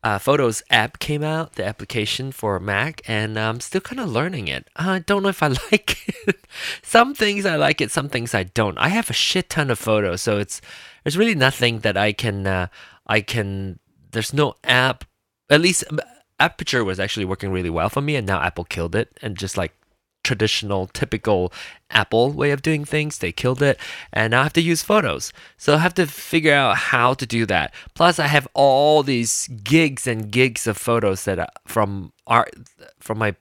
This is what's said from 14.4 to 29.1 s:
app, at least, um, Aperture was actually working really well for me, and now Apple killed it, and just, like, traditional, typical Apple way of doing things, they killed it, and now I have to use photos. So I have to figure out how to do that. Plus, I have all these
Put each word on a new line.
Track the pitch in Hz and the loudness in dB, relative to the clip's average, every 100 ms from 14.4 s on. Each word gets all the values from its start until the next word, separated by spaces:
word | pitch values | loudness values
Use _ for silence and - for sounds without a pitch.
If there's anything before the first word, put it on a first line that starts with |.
| 147 - | 0 -2
app, | - 123 131 123 - _ _ _ _ | 2 4 4 0 -10 _ _ _ _
at | 147 | 4
least, | 175 180 - | 6 0 -4
um, | 151 - - _ _ | -8 -8 -18 _ _
Aperture | 170 - - 127 | 0 0 -2 0
was | 104 95 | 0 -2
actually | 98 - 95 | -4 -2 -4
working | 95 101 | -4 -2
really | 92 87 | -2 -2
well | 80 90 | 0 0
for | 147 | 0
me, | 143 143 | -2 -2
and | 98 | 0
now | 92 | 0
Apple | 82 - 87 | -2 -4 -8
killed | - 85 | -6 -2
it, | 92 117 - | -2 -4 -8
and | 120 92 | -10 -8
just, | 98 - | -6 -4
like, | 85 _ _ _ _ _ - | -6 _ _ _ _ _ -8
traditional, | 110 107 - 104 101 95 | -2 0 0 -2 -4 -4
typical | - - 110 - 98 90 - - - _ | -6 -4 -4 0 2 0 -6 -18 -20 _
Apple | 110 101 110 127 | 0 2 2 2
way | 143 143 | 2 -2
of | 143 | 0
doing | 160 156 | -2 -2
things, | 147 151 151 - | -2 -4 -4 -6
they | 87 | -8
killed | - 127 127 | -2 -2 2
it, | 139 131 - - - | 2 2 -4 -14 -8
and | - 110 | -4 0
now | 120 | 0
I | |
have | 147 | 2
to | 170 | 0
use | 165 165 | 0 0
photos. | - 208 143 71 - - - _ | 2 2 2 -4 -8 -14 -20 _
So | - 147 | 2 4
I | |
have | 175 | 2
to | 180 160 | 2 -2
figure | - - 165 156 | -4 -2 2 4
out | 143 131 98 | 4 4 2
how | - 127 120 | 2 2 2
to | 135 120 | 2 -2
do | 117 110 | -2 0
that. | 90 73 - - | 0 0 -8 -20
Plus, | - 170 165 | 2 2 4
I | 143 | 2
have | 147 135 | 2 0
all | - 139 135 147 151 | 2 4 6 6 4
these | 139 | 4